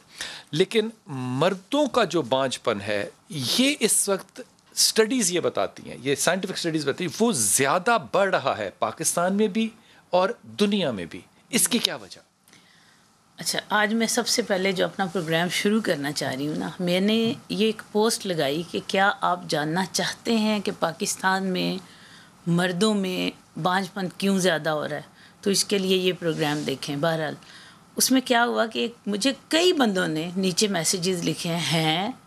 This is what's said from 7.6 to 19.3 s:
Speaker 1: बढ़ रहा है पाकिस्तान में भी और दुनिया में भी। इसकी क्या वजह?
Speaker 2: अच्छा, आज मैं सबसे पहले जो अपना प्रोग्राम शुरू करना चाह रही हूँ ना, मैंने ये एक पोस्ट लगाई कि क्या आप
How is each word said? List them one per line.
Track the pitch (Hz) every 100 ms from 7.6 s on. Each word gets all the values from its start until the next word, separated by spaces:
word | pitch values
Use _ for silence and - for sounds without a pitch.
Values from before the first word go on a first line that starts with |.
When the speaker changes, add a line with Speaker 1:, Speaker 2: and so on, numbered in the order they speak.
| 135 175 180 233
Speaker 1:
बढ़ | 127 180 196
रहा | 175 131
है | 104 98 -
पाकिस्तान | 113 - 156 - 180
में | 196 214
भी | 220 220 - - - _
और | 180 190 - -
दुनिया | 110 208 202 156
में | 107 82
भी। | 92 - _ _
इसकी | 247 - 233
क्या | - 147
वजह? | 98 87 - _ _ - _ _ _ _ _ _ _ -
Speaker 2:
अच्छा, | 170 - -
आज | 208 208
मैं | 226 220
सबसे | - 220 -
पहले | - 190 190
जो | 185
अपना | 175 - 190
प्रोग्राम | 190 160 160 175
शुरू | - 208 220
करना | 214 156 143
चाह | 147 143
रही | 131 147
हूँ | 170
ना, | 185 -
मैंने | 180 180 202 220 226 - -
ये | 180 220
एक | 220 -
पोस्ट | 208 220 226 196
लगाई | 165 139 151 170
कि | 202
क्या | - 196 196
आप | - 175